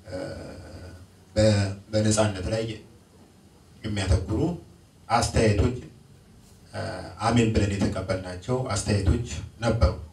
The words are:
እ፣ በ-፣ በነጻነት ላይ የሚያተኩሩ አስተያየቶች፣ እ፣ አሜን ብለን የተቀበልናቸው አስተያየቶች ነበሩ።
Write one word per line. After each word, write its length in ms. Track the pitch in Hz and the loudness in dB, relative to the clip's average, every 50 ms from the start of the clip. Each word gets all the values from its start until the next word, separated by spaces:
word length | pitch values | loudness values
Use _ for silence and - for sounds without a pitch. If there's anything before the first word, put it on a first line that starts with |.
| _ | _
እ፣ 120 | - 269 277 - 277 - - - - - - - - - - - - - - - - - - - - - | -12 -10 -10 -10 -10 -10 -12 -12 -14 -14 -16 -16 -16 -16 -16 -16 -16 -18 -18 -20 -20 -20 -20 -20 -6 2
በ-፣ 120 | - 107 110 104 101 101 98 101 - - - | 4 6 6 6 6 4 2 -2 -8 -12 -2
በነጻነት 580 | 110 110 107 107 107 110 110 107 98 92 90 104 | 0 2 4 4 4 4 2 2 2 -2 -4 -2
ላይ 160 | 110 113 113 117 107 - - - - - _ _ _ - - _ _ - _ - _ - _ _ - - | -2 -2 -2 -4 -6 -10 -14 -20 -20 -20 _ _ _ -20 -20 _ _ -20 _ -20 _ -20 _ _ -20 -14
የሚያተኩሩ 580 | - 107 104 101 95 87 - - - - 110 - 147 170 175 - - - - - - _ _ - - - | -8 -6 -6 -4 0 2 2 2 2 0 -2 0 0 0 -2 -4 -10 -18 -20 -20 -20 _ _ -20 -8 0
አስተያየቶች፣ 680 | - 120 120 - - - 120 107 101 95 92 - - - - - - - - _ - - - _ - - - - - - - - - | 0 2 2 2 2 4 4 4 4 4 2 2 0 -2 -10 -16 -20 -20 -20 _ -20 -20 -20 _ -20 -20 -20 -20 -20 -20 -20 -16 -12
እ፣ 60 | - - - - - - - - - | -10 -8 -8 -8 -10 -12 -14 -12 -4
አሜን 280 | - 117 117 120 117 107 | -2 2 4 4 4 4
ብለን 240 | 104 104 101 101 98 | 4 2 2 2 0
የተቀበልናቸው 840 | 101 104 - 92 95 92 92 92 92 - 90 90 90 - - 127 127 127 - | 0 0 0 -2 -4 -4 -4 -4 -6 -4 -8 -12 -12 -6 -4 -2 -2 -2 -2
አስተያየቶች 580 | 101 101 - 107 104 98 - - - - - - - - - - - - | -4 -4 -2 0 0 0 2 2 2 0 0 -6 -8 -10 -10 -12 -12 -4
ነበሩ። 340 | 117 117 110 - - - 85 76 - - | -2 0 2 4 4 2 2 0 -10 -16